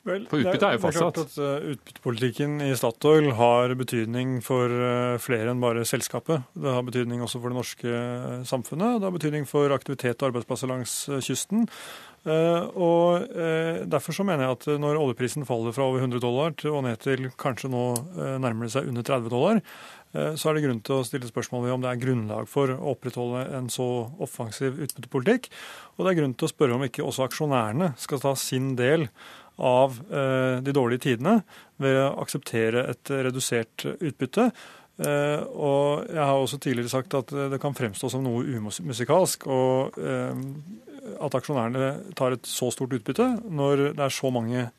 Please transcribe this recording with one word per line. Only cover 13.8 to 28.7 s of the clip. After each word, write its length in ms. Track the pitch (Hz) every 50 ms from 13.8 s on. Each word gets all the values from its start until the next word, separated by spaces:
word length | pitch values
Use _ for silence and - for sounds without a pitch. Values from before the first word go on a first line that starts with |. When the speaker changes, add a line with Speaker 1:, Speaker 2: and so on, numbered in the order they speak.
| -
Speaker 1:
derfor 280 | 175 160 139 - - 156
så 120 | - 196
mener 200 | 202 175 143 131
jeg 120 | 131 127
at, 100 | - - 151
eh, 80 | 147 143
når 160 | 147 147 147
oljeprisen 480 | 156 151 131 113 - 127 117 - 147 139
faller 260 | - 127 117 113 117
fra 120 | 113 139 139
over 160 | 131 131 131
hundre 200 | 131 127 120 123
dollar 380 | 120 123 120 131 151 165 151
til, 140 | - - 151
og 120 | 151 143 131
ned 140 | 123 113
til 320 | - - 139 135 127 131 131 -
kanskje 320 | - - 147 120 - - 135
nå, 160 | 127 123 123 123 120 117 139 180 180
eh, 200 | 165 147 135 135 131
nærmer 240 | 131 120 113 110 117
det 60 | 113
seg 160 | 107 139 143
under 160 | 139 123 117 117
tredve 260 | - 139 127 117 113
dollar, 320 | 120 123 143 190 226 214 - - - - - - - - - _ -
eh, 180 | 156 147 147 160
så 160 | 147 - 156
er 40 | 156
det 100 | 156 147
grunn 160 | 139 123 110
til 140 | 107 - 135
å 100 | 135 127
stille 240 | - - 135 123 117
spørsmål 340 | - 127 113 - - 123 120
ved 100 | 123 127
om 80 | 127
det 100 | 127 127 127
er 120 | 123 127
grunnlag 400 | 131 131 120 110 107 107 107 113
for 260 | - - 143 139 131 131
å 220 | 135 - 147 127
opprettholde 580 | - - 127 - 123 123 120 123 127 131 - 143
en 160 | 131 127 120
så 400 | - - 127 123 123 123 113 117 147 190
offensiv 640 | 160 135 - - 123 110 107 - 139 135 123 156
utbyttepolitikk. 680 | 151 123 - - 117 - - 135 123 185 240 247 - - - - - - - - - - _
Og 80 | - 175
det 120 | 185 185
er 40 | 165 147
grunn 120 | 135 120
til 120 | - 160
å 60 | 151 -
spørre 200 | _ 151 127 120
om 80 | 123
ikke 240 | 139 127 - - 147
også 240 | 139 117 131 131 123
aksjonærene 640 | - - 156 147 139 127 113 107 107 143 190 175 123 -
skal 200 | - - 151 131
ta 140 | - 139 139
sin 420 | 131 - - 135 127 131 135